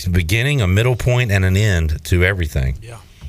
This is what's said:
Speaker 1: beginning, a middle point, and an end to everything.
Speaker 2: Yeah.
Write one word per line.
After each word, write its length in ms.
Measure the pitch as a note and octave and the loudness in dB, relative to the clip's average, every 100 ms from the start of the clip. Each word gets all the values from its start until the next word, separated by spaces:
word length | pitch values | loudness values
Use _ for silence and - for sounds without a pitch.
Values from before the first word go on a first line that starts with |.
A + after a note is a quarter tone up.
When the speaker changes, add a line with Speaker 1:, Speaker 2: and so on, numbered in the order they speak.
| F2+ | 2
Speaker 1:
beginning, 520 | F2+ D#2+ A2+ C3+ C#3+ | 0 2 0 0 0
a 40 | F2+ | 2
middle 300 | G2 B2 A#2 | 2 2 0
point, 340 | B2+ B2 A#2+ | 0 0 2
and 140 | G2 | 0
an 120 | F#2+ F#2+ | 2 2
end 460 | G#2+ E2+ D#2+ D#2 | 2 2 0 -4
to 200 | - F2 | -2 0
everything. 540 | F2+ G2 D#2 - C2 C2+ | 2 0 -4 -2 -4 -6
Speaker 2:
Yeah. 140 | - - - - | -12 -20 -20 -20